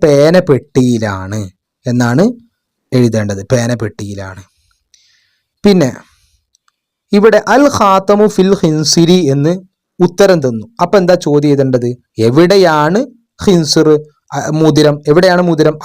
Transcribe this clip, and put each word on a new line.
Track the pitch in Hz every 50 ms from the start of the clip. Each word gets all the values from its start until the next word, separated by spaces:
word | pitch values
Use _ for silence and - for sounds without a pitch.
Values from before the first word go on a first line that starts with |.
| -
പേന | 151 143 139 143 160 175 185
പെട്ടിയിലാണ് | 180 156 139 120 - _ - 135 127 123 120 110 110 104 98 92 92 95 104 110 101 92 - _ _ _ _ _ -
എന്നാണ് | 123 120 123 123 120 120 151 190 247 240 - _ _ _ _ _ _ _ _ _ -
എഴുതേണ്ടത്. | - 127 123 117 110 110 104 101 101 98 95 -
പേന | 131 120 117 117 123
പെട്ടിയിലാണ്. | 110 113 104 - - 107 101 101 95 95 95 95 95 95 _ _ _ _ _ _ _ _ _ _ _ _ _ _ _ _ _ _ _ _ _ _ _ -
പിന്നെ | 208 196 180 143 127 - - - _ _ _ _ _ _ _ _ _ _ _ _ _ _ _ _ _ _ _ _ -
ഇവിടെ | 202 202 196 226 202 208 -
അൽ | - 214 262 285 277 -
ഖാത്തമു | - 214 196 190 190 190 - 208 208 214
ഫിൽ | 208 - - 185 190 196 190
ഖിൻസിരി | - 165 156 156 156 147 - 170 165 160 180 185 170 135 135
എന്ന് | 143 143 160 180 190 185 _ _ _ _ _ _ -
ഉത്തരം | 180 175 - - 202 190 185 165
തന്നു. | 143 127 117 110 104 - _ -
അപ്പൊ | 175 170 -
എന്താ | 202 180 175 180 175 -
ചോദ്യം | 160 143 147 143 147
എഴുതേണ്ടത്? | 143 139 135 135 127 120 120 120 123 - _ _ _ - 110
എവിടെയാണ് | 117 123 151 175 175 202 196 180 170 156 151 151 156 180 220 285 - - _ _ _ _ -
ഖിൻസിർ, | - 214 185 170 160 143 - 165 151 156 151 147 151 - _ _ _ _
അ, | - 147 - - 151 156
മോതിരം? | 160 156 147 151 151 147 147 147 -
എവിടെയാണ് | 151 147 175 180 185 175 180
മോതിരം? | 180 175 165 147 151 151 - -